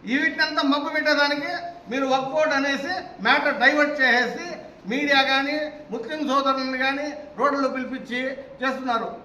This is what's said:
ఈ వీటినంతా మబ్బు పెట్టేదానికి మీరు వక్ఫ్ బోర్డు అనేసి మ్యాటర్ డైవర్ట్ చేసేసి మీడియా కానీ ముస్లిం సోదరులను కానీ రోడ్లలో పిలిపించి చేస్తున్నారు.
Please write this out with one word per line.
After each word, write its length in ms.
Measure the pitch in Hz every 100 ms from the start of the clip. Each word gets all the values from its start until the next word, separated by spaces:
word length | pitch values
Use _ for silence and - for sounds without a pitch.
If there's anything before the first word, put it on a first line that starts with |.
| 190
ఈ 20 | 269
వీటినంతా 420 | 320 311 311 320 294
మబ్బు 180 | 294 294 311
పెట్టేదానికి 560 | 302 294 285 294 285 349 - - -
మీరు 140 | 254 269
వక్ఫ్ 180 | 262 262
బోర్డు 200 | 311 311 277
అనేసి 360 | 277 269 339 370 - - 202
మ్యాటర్ 340 | 285 294 240
డైవర్ట్ 320 | 254 294 294 294
చేసేసి 460 | 262 240 233 - 349 - - - 175
మీడియా 280 | 254 285 277 262
కానీ 260 | 269 277 302 302 - -
ముస్లిం 260 | 226 - 311 285
సోదరులను 500 | 269 269 269 262 254 269
కానీ 220 | 277 294 - - -
రోడ్లలో 300 | 269 277 262 254
పిలిపించి 460 | 240 254 190 240 262 269 - -
చేస్తున్నారు. 460 | 254 254 262 226 226 -